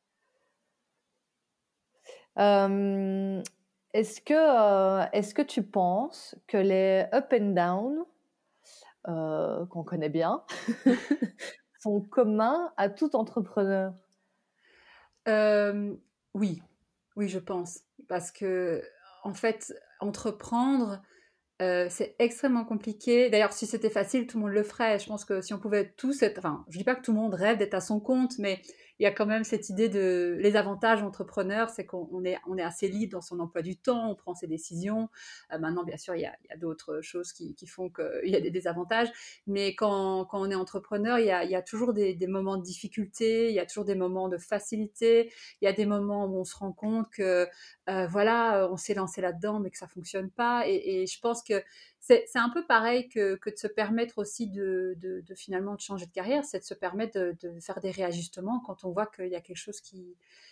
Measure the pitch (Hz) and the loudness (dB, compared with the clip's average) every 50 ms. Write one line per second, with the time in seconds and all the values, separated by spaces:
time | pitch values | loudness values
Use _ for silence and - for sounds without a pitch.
0 | _ _ _ _ _ _ _ _ _ _ _ _ _ _ _ _ _ _ _ _ | _ _ _ _ _ _ _ _ _ _ _ _ _ _ _ _ _ _ _ _
1 | _ _ _ _ _ _ _ _ _ _ _ _ _ _ _ _ _ _ _ _ | _ _ _ _ _ _ _ _ _ _ _ _ _ _ _ _ _ _ _ _
2 | - - - - - _ - - 202 202 202 196 196 196 196 202 202 196 196 196 | -20 -20 -18 -20 -20 _ 0 4 6 6 8 6 6 4 2 2 2 2 0 0
3 | 196 190 190 196 196 190 190 190 - - _ _ _ _ _ _ _ _ - 214 | 0 0 0 -2 -2 -2 -4 -4 -6 -10 _ _ _ _ _ _ _ _ 0 0
4 | 214 - - - - - 302 320 320 302 262 226 214 208 196 196 190 190 190 190 | 0 0 -4 -6 0 2 4 6 6 8 8 8 6 6 6 6 6 4 4 2
5 | 170 - - 208 202 208 - - 285 - - 240 190 - - 202 180 180 180 208 | 2 2 0 0 0 0 0 -2 -2 0 -2 -4 -4 0 0 2 2 2 2 2
6 | 269 311 - - - - - - _ - - 196 190 196 190 190 190 190 190 190 | 0 -2 -6 -12 -20 -20 -20 -20 _ -2 2 2 4 4 4 4 4 4 4 4
7 | - - - 277 262 - 254 233 208 202 190 175 175 175 180 196 220 262 294 320 | 4 2 2 0 2 4 2 4 4 4 2 2 2 2 2 0 -2 -2 -4 -4
8 | 359 - _ _ _ _ _ _ _ _ _ _ _ - - - - - - _ | -6 -8 _ _ _ _ _ _ _ _ _ _ _ -20 -20 -20 -20 -20 -20 _
9 | - 175 165 160 160 156 156 156 165 - - 160 175 180 - 170 160 - 180 170 | -8 -6 -4 -4 -2 -2 -2 0 0 0 -2 -4 -6 -6 -8 -10 -8 -6 -4 -2
10 | 151 151 147 165 160 175 226 - - - - - - - 226 - - 262 247 247 | -2 0 0 2 2 2 0 -2 -4 -8 -12 -8 -4 -4 -2 2 4 4 4 4
11 | - - 294 - 240 - - - - - - - _ _ _ - - 214 202 208 | 2 0 0 0 -2 -4 -6 -8 -14 -14 -14 -16 _ _ _ -8 -2 0 0 0
12 | 202 208 - 262 233 214 214 214 220 240 285 349 349 320 - - 196 196 202 - | -2 2 4 4 4 4 4 4 4 4 2 2 0 -2 -2 0 0 0 0 0
13 | 320 302 - 220 220 - - 240 185 - - 214 196 196 196 190 190 190 185 - | 0 0 2 0 0 0 -2 -4 -4 -2 0 0 2 2 2 0 0 -2 -6 -10
14 | _ _ _ _ _ _ _ _ _ _ _ _ _ _ _ _ _ - - - | _ _ _ _ _ _ _ _ _ _ _ _ _ _ _ _ _ -20 -20 -20
15 | _ _ _ _ - 226 214 214 214 214 208 208 208 202 202 208 202 202 - - | _ _ _ _ -2 2 2 4 6 6 6 4 4 2 0 -2 -4 -4 -6 -10
16 | _ _ _ _ _ _ - 196 214 190 165 170 - _ _ _ _ _ _ _ | _ _ _ _ _ _ -4 -2 0 0 -2 -4 -10 _ _ _ _ _ _ _
17 | _ _ - 208 208 185 190 185 175 - 190 180 175 175 - - _ _ _ - | _ _ -6 -4 -4 -4 -4 -6 -6 -6 -6 -6 -6 -8 -10 -16 _ _ _ -20
18 | - - 180 175 170 - - - 202 190 185 185 180 170 165 - - - - _ | -10 -6 -6 -6 -6 -8 -10 -6 -4 -2 -2 0 0 -2 -2 -4 -6 -10 -16 _
19 | _ - - - - 202 190 - - 226 214 214 - - - - - _ _ - | _ -20 -16 -10 -10 -8 -4 -2 0 0 0 -2 -6 -14 -16 -16 -18 _ _ -8
20 | - 202 202 - - 220 208 - - - 233 240 254 269 277 254 233 208 196 196 | -6 -6 -6 -4 -4 -6 -6 -6 -6 -2 0 2 2 4 4 2 2 0 -4 -8
21 | - _ _ _ _ _ _ _ _ _ _ - 185 180 180 180 180 175 - - | -12 _ _ _ _ _ _ _ _ _ _ -2 0 2 2 2 0 0 -2 -4
22 | 202 - - - 240 233 233 - - 269 247 233 226 - 220 208 - 220 208 214 | -4 -2 0 2 2 2 2 0 0 2 2 2 0 -2 -4 -4 -4 -6 -8 -4
23 | - 240 240 240 254 233 214 208 214 202 - - 226 208 233 226 - 220 - 208 | 2 4 6 6 6 6 6 6 4 4 2 -2 -6 -4 -2 0 0 0 2 0
24 | 196 - - 254 233 247 - 226 208 202 196 214 208 208 - - 233 220 208 196 | 0 2 0 0 0 -2 -4 -4 -2 0 2 0 0 0 -2 0 0 2 2 0
25 | 202 - 214 202 - - 196 190 180 - 208 196 202 208 208 202 190 190 - - | -2 -4 -8 -8 -4 -4 -4 -4 -4 -4 -6 -6 -2 0 2 2 0 0 -4 -4
26 | - 262 277 277 233 202 208 185 - 160 151 170 - 185 160 180 196 247 254 254 | -2 -2 2 2 2 2 2 0 -4 -4 -4 -4 -8 -10 -10 -4 0 0 0 0
27 | - 247 220 214 220 220 185 165 196 214 233 202 202 202 202 185 180 - 214 208 | 0 0 2 2 2 0 0 2 2 4 4 4 2 0 0 -2 -2 -2 -2 -2
28 | 208 - 262 254 254 247 - - 202 196 190 190 - - - - - - _ - | 0 2 2 2 2 0 0 -2 -2 -2 -2 -4 -6 -14 -20 -20 -20 -16 _ 0
29 | - 202 196 - 214 208 214 220 220 - 220 - - - 190 202 226 220 202 202 | 2 2 2 2 0 2 0 0 0 -2 -4 -4 -4 -4 -2 0 0 2 2 2
30 | 190 185 180 180 175 175 175 - 196 208 202 - 185 202 196 196 - 226 226 208 | 2 2 2 2 2 0 0 2 4 4 4 4 2 0 0 0 2 4 4 4
31 | 208 196 202 - 190 - - 208 190 190 202 220 226 226 - - 180 - - 180 | 2 -2 -6 -8 -10 -6 -4 -2 -2 0 0 0 -2 -2 -4 -8 -10 -8 -8 -8
32 | 165 160 185 185 185 180 180 - - 180 190 185 165 170 165 - 202 190 190 208 | -8 -8 -6 -4 -2 -2 -4 -4 -4 -6 -4 -4 -4 -6 -4 -2 -2 -2 -2 -2
33 | 226 185 196 175 170 - 175 175 170 165 - 170 160 185 180 - - 262 247 233 | -4 -4 -6 -8 -10 -8 -8 -6 -6 -6 -4 -6 -6 -6 -6 -4 -2 -2 0 0
34 | 226 220 196 - - 180 175 - 180 160 160 160 - - 170 170 185 202 214 220 | -2 -4 -6 -6 -8 -12 -10 -8 -6 -6 -6 -6 -8 -8 -8 -6 -4 -2 -2 -2
35 | 226 220 - - - - - - - - 160 160 160 160 170 175 240 170 151 151 | -4 -6 -8 -14 -20 -20 -20 -20 -14 -10 -8 -6 -4 -2 -2 -4 -4 -6 -8 -10
36 | - - 180 170 - - - - _ - 160 160 170 165 156 160 - - 151 156 | -8 -8 -6 -6 -6 -8 -10 -14 _ -18 -12 -8 -8 -8 -8 -8 -8 -8 -8 -8
37 | 160 - - 175 175 - - - 170 - - - 180 165 - - 185 180 175 - | -8 -8 -8 -8 -8 -10 -12 -12 -12 -14 -14 -14 -18 -16 -12 -10 -10 -8 -6 -6
38 | 156 - - - - 190 196 226 - - 170 185 180 170 165 175 180 - 226 226 | -6 -4 -4 -4 0 0 2 2 2 0 -2 -2 -2 -2 -4 -4 -4 -2 0 0
39 | 240 233 233 - - - - - - 202 196 202 202 196 185 - 220 208 202 196 | 0 0 -2 -8 -18 -20 -20 -12 -6 -4 -2 -2 -2 -2 -2 0 0 0 2 0
40 | 190 190 190 185 185 - 202 196 196 196 196 185 185 - - 190 196 - 208 208 | 0 0 0 -2 -4 -4 -4 -4 -2 -2 -2 -2 -4 -4 -6 -10 -8 -4 -4 -2
41 | 208 233 247 240 226 202 180 175 170 180 185 180 180 - - 214 247 247 214 208 | 0 2 2 4 4 4 4 2 2 0 -2 -2 -2 -4 -4 -2 0 0 2 2
42 | 202 190 185 170 185 180 196 196 190 190 190 190 175 185 180 - - 202 - 220 | 2 0 0 0 -2 -2 0 0 0 0 -2 -2 -4 -6 -10 -10 -12 -8 -6 -6
43 | 202 190 - - 226 220 226 226 233 233 214 180 175 - - 208 202 202 196 185 | -6 -4 -2 0 2 2 4 4 4 2 2 0 -2 -2 -4 -4 -2 0 0 0
44 | 180 180 185 185 185 185 180 170 - - 214 202 - - 226 214 214 208 - - | 0 0 0 -2 -2 -2 -2 -4 -4 -4 -4 -4 -4 -4 -4 -4 -4 -4 -2 2
45 | 233 226 233 233 233 233 - - - - - - 202 196 196 214 208 208 208 202 | 4 6 8 6 6 2 -2 -18 -20 -20 -6 0 0 2 2 2 2 2 2 0
46 | 202 202 202 202 202 190 190 185 180 - - - 196 190 180 - 208 214 220 226 | 0 0 0 0 -2 -2 -2 -2 -4 -6 -8 -8 -8 -8 -8 -4 -2 -2 0 0
47 | 214 - - - 196 185 180 180 175 175 - - - - - _ - 185 190 190 | -2 -2 -4 -2 0 2 4 2 2 0 -4 -10 -20 -20 -20 _ -6 -4 -2 -2
48 | 185 165 180 202 208 226 233 233 233 226 208 196 190 180 185 160 - - 202 196 | -2 0 2 4 4 4 4 4 4 4 4 4 2 2 0 -2 -4 -4 -2 -2
49 | 185 170 - - 185 180 170 170 202 214 208 214 196 185 - - 185 - - 180 | -4 -4 -4 -4 -4 -4 -2 -2 -2 -2 -2 -2 -4 -6 -8 -12 -16 -16 -14 -14
50 | 170 - - 190 190 185 - - 240 240 240 240 214 - 196 - - 190 190 185 | -12 -8 -6 -6 -6 -6 -2 0 0 2 2 2 2 2 0 0 0 0 -2 -2
51 | 185 185 - - - 233 233 233 - - 208 190 - - - - - - _ _ | -2 -4 -4 -4 -2 -2 -2 -2 -2 -2 -2 -2 -2 -6 -14 -20 -20 -20 _ _
52 | - - 240 226 - - - 247 233 240 240 339 330 - 240 226 220 233 240 254 | 6 6 6 6 6 4 0 0 2 2 0 -2 2 4 4 4 6 4 2 2
53 | 247 254 - 220 202 196 196 196 - 208 208 - - 208 214 220 214 208 226 233 | 0 -2 0 0 2 2 0 -2 -4 -8 -6 -6 -6 -4 -2 0 0 2 2 0
54 | 233 233 - 214 202 208 - - 233 202 185 202 196 190 185 185 185 185 185 170 | 0 -2 -4 -6 -6 -6 -6 -8 -8 -6 -6 -4 -4 -2 -2 -2 -2 -4 -6 -8
55 | 185 185 185 185 165 196 190 - - 196 190 185 196 202 202 196 - - 196 180 | -8 -10 -10 -10 -12 -14 -16 -16 -10 -6 -4 -4 -4 -4 -6 -8 -8 -8 -8 -8
56 | 180 175 - 185 180 226 277 294 285 - - 180 - - 190 - - 175 180 208 | -8 -8 -8 -6 -2 0 0 0 0 -2 -6 -8 -8 -10 -10 -6 -6 -6 -4 -4
57 | 226 220 - 196 180 175 170 170 - 170 170 170 - - 190 - - 190 180 190 | -4 -4 -2 -2 -2 -2 -4 -6 -10 -12 -12 -12 -10 -10 -8 -6 -6 -6 -4 -2
58 | 185 175 170 170 170 - - 185 185 208 247 240 240 - 185 - - 185 170 202 | -2 -2 -2 -4 -8 -10 -10 -8 -6 -4 -4 -4 -6 -8 -12 -10 -8 -6 -4 -4
59 | 214 214 - - 185 185 180 170 175 - 180 175 - 208 202 - - - 196 185 | -4 -4 -6 -8 -8 -6 -8 -8 -10 -12 -16 -14 -14 -14 -14 -16 -16 -20 -20 -20
60 | 180 180 180 _ _ _ _ - - - | -20 -20 -20 _ _ _ _ -20 -20 -20